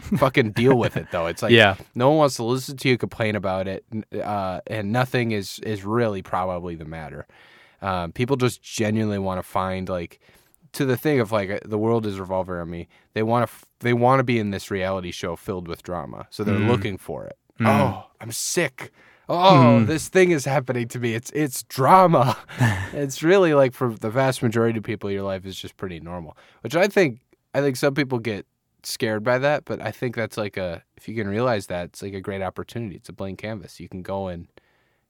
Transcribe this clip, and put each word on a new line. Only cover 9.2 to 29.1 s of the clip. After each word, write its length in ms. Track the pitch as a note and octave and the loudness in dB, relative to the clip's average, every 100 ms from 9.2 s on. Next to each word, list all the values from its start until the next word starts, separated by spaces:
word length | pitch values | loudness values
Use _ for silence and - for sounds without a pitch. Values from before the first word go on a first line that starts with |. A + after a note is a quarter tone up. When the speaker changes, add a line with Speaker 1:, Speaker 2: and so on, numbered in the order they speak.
| F#2+ F#2 | -2 -4
Speaker 1:
find, 460 | - G2 F#2+ F#2 F#2 | -4 -4 -2 -4 -4
like, 320 | F2+ E2+ - _ _ _ _ _ | -6 -8 -14 _ _ _ _ _
to 140 | - C3+ | -2 0
the 100 | A#2+ | 0
thing 220 | D#3 C#3 | 2 2
of, 120 | G#2 | 2
like, 180 | A2 F#2+ | -2 -2
uh, 80 | G2+ G2 | -6 -4
the 140 | G#2+ | -2
world 260 | A2 A#2 G#2+ | 2 2 0
is 140 | F#2+ | -4
revolving 340 | F#2 F#2+ F#2 | -4 -4 -2
around 160 | F2+ E2+ | -6 -8
me. 180 | E2+ E2+ _ _ G#2+ | -10 -12 _ _ -2
They 80 | |
wanna 220 | A2 A#2+ A2+ | 0 2 0
f-, 200 | - _ _ | -6 _ _
they 120 | A#2+ | 0
wanna 280 | A#2+ A#2+ C3+ | 4 4 4
be 140 | B2 A#2 | 2 0
in 140 | G#2 | 0
this 180 | F#2+ - | -4 -4
reality 400 | G2 F#2 F#2+ F2 | -4 -2 -4 -6
show 260 | - F#2 E2+ | -8 -8 -6
filled 320 | - F#2 E2+ | -6 -8 -8
with 140 | D#2+ | -12
drama, 460 | - F2 C2 G1+ - | -8 -8 -8 -12 -14
so 140 | - | -6
they're 100 | G#2+ G#2+ | -2 0
Speaker 2:
Mm. 80 | G#2+ | 2
Speaker 1:
looking 280 | A#2+ G#2 F#2 | 0 -2 -8
for 260 | - D2 - | -10 -12 -12
it. 140 | - _ - | -16 _ 0
Speaker 2:
Mm. 60 | A2 | 2
Speaker 1:
"Oh, 380 | G#2+ C3 F#2+ - _ | 4 2 -2 -12 _
I'm 100 | A2+ | -12
sick. 600 | - - F3+ D3+ - - _ _ _ - | -8 -4 -2 -2 -6 -18 _ _ _ -4
Oh, 520 | E3 F#3 D#3 B2 A#2 | 4 6 8 8 6
Speaker 2:
Hmm. 60 | A2 | 4
Speaker 1:
this 240 | D#3 - | 0 2
thing 200 | F#3 F3+ | 4 6
is 160 | D#3+ C#3 | 4 0
happening 420 | C#3+ B2+ B2 A#2 | -2 0 -2 -4
to 100 | B2+ | -4
me. 160 | A#2 A2+ | -2 -2
It's, 160 | - | -4
it's 320 | D3 D3 - | -2 -2 -4
drama." 760 | - - C3+ F#3 F3+ D#3+ B2 - - - | -8 2 6 8 8 6 4 0 -8 0
Speaker 2:
<laughs> 340 | A#2 F#2+ F#2+ | 2 2 -6
Speaker 1:
It's 300 | C#3+ C#3+ - | -6 -6 0
really, 320 | D#3 G3 F3 C#3+ | 4 6 6 6
like, 180 | C3 | 4
for 220 | - B2+ G#2+ | 2 -2 -2
the 160 | A2 | -2
vast 320 | A#2+ C3+ C3 | 0 0 0
majority 340 | B2 A#2 A#2 A2+ | 0 2 2 0
of 60 | |
people, 260 | G2+ G#2 G2+ | -4 -6 -4
your 140 | G2 | -4
life 200 | G2 F#2+ | -4 -6
is 120 | F#2+ F2+ | -8 -12
just 160 | F#2 - | -14 -12
pretty 240 | G2 E2+ | -12 -10
normal, 380 | E2 F2+ D2+ - _ _ | -12 -12 -14 -18 _ _
which 140 | A#2 D#3 | -4 0
I 120 | G3+ | 2
think, 320 | G3+ D#3+ A2 _ _ _ C#3 | 4 2 0 _ _ _ -2
I 60 | |
think 140 | C#3+ B2+ | 0 0
some 200 | D3 C#3 | 0 0
people 240 | C3 B2 | -2 -2
get 260 | A2 G2 - _ _ _ | -4 -6 -10 _ _ _
scared 400 | - - A2+ | -12 -4 -2